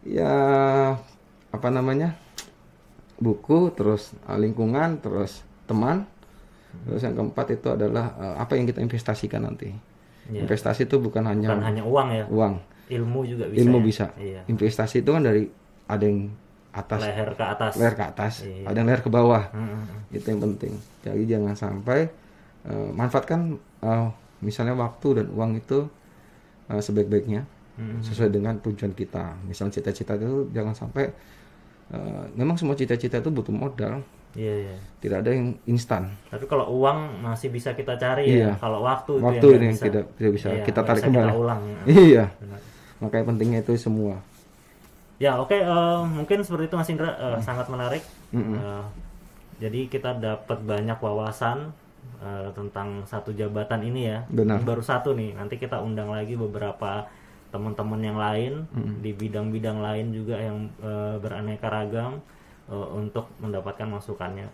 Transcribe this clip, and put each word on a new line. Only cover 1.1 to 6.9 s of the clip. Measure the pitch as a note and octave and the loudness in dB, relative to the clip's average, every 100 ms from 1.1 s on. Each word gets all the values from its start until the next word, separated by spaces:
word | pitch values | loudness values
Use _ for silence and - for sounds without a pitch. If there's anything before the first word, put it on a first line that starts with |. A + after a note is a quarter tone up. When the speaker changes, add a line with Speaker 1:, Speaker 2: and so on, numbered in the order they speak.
| - _ - _ | -20 _ -20 _
Speaker 1:
apa | G#2+ B2 | -4 0
namanya, | B2+ C3 C3+ E3 E3 - - - _ - _ _ - - - | 0 2 2 0 -4 -14 -18 -18 _ -20 _ _ -20 -20 -2
buku, | A#2 G#2 - D#3+ F3+ | 0 0 4 4 4
terus, | - G#2 G#2+ - - | 2 2 2 -2 -18
eh, | - G2+ | -6 0
lingkungan, | G#2+ G#2+ A2 C3 E3 D#3+ | 0 2 0 2 0 0
terus | G#2+ G2 G2+ - - - - | -4 -4 -4 -6 -20 -20 -2
teman. | A2 A#2+ F3 G3+ - - - - - - | 0 2 0 -4 -14 -20 -20 -20 -20 -20
Speaker 2:
Hmm. | - | -12
Speaker 1:
Terus | A#2+ | -6